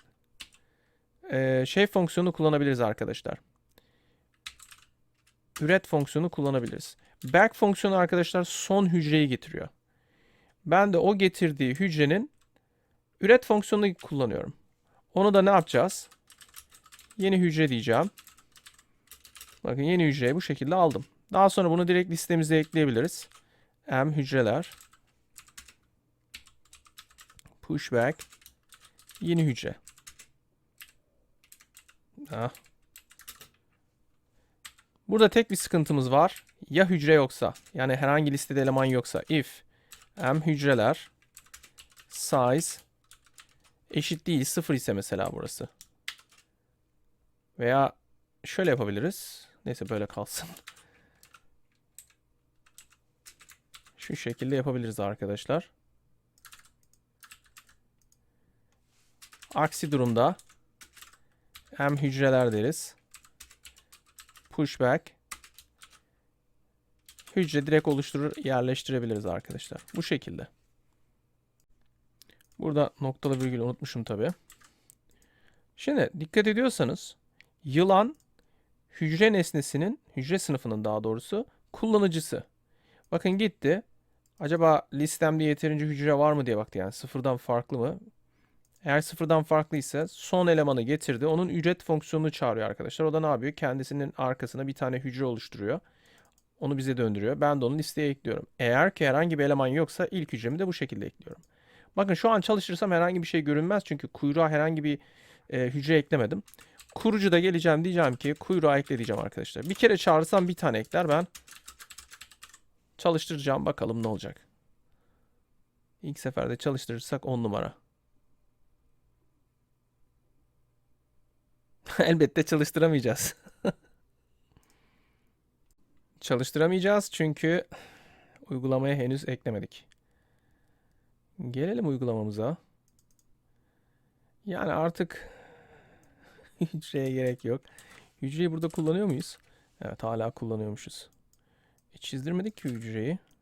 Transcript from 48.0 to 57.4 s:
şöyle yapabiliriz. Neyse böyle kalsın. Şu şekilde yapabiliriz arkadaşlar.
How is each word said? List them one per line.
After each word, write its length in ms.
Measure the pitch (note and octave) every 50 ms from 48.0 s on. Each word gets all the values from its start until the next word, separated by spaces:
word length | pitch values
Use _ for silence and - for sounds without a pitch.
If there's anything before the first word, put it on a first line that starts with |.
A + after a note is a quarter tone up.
| _ _ _ _ _ _ _ _ -
şöyle 260 | - - - F#3 E3
yapabiliriz. 800 | C3 C3+ A2 G#2 G2+ G#2 C3 F#3 - - - - - - - _ _ _ -
Neyse 220 | - - - - F#2
böyle 180 | A2+ G#2 G#2
kalsın. 420 | - - G#2 G#2 - - - E3+ E3 F3 - _ - - - _ _ _ _ _ _ _ _ - _ _ - _ _ _ _ _ _ _ _ _ _ _ - - _ _ _ _ _ _ _ _ _ _ _ _ _ _ - - _ _ _ _ _ _ _ _ - _ _ - _ - _ _ _ _ - _ - _
Şu 200 | _ - - -
şekilde 400 | - - A#2+ A#2 - B2+ C3 C#3+
yapabiliriz 440 | C3 C3 C#3+ B2+ B2 A#2 A2+ G#2+ -
arkadaşlar. 720 | G2+ G2+ G#2+ - G#2+ G2 G2+ - - - C#3 E3+ - _ _ _ _ _ _ _ _ _ _ _ _ _ _ _ _ - - - _ _ _ _ _ _ _ _ _ _ _ _ - - - _